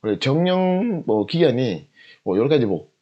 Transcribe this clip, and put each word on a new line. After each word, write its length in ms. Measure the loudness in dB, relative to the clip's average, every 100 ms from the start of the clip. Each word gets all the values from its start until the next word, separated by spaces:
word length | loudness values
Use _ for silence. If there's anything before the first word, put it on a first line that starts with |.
우리 160 | -4 -2
정령, 840 | 0 0 0 0 0 0 -2 -4 -2
뭐, 180 | -2
기간이 640 | 0 2 2 2 -2 -4 -10 _ -20 -12
뭐 140 | -2 0
여러 140 | 2
가지 160 | 2 2
뭐 240 | -2 -8 _